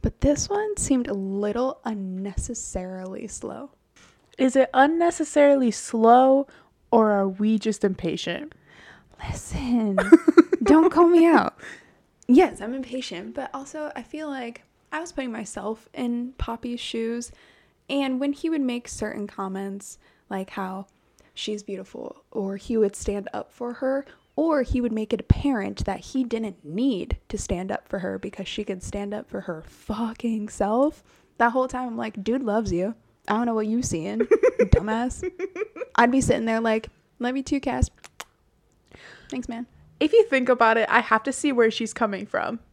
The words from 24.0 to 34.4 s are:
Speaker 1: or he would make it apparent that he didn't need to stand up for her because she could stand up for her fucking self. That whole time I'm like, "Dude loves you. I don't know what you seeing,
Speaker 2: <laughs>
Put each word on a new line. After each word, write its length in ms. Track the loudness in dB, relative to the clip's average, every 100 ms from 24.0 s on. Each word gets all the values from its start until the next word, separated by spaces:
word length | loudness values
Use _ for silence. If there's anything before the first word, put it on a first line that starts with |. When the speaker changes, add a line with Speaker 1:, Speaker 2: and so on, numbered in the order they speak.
| -6 -18 _ -2
Speaker 1:
or 260 | 0 2
he 180 | 0 0
would 120 | -2
make 200 | -4 -4
it 60 | -6
apparent 640 | 0 0 2 -2 -4 -6
that 140 | -6 -6
he 240 | -6 -6
didn't 420 | -4 -4 -6 -10
need 540 | -10 -4 -2 -2 -4 -6 _
to 80 | -10
stand 360 | -6 -6 -4
up 160 | -8 _
for 100 | -6
her 220 | -6 -8
because 260 | -10 -10 -10
she 160 | -8
could 220 | -8 -8
stand 280 | -8 -10 -8
up 160 | -10 -10
for 120 | -12
her 240 | -10 -12 -12
fucking 840 | -20 -10 -6 -6 -4 -4 -4 -6
self. 540 | -4 0 2 0 -2 _ _ _ _
That 120 | 0
whole 160 | 2 -4
time 220 | -4 -8
I'm 80 | -6
like, 260 | -8 -6
"Dude 220 | -2 -2
loves 260 | 0 -2 0
you. 220 | -2 -4 -6 _ _ -2
I 80 | 0
don't 100 | 0
know 80 |
what 120 | -2 0
you 160 | -2
seeing, 380 | -2 -4 -4 -2
Speaker 2:
<laughs> 400 | 2 4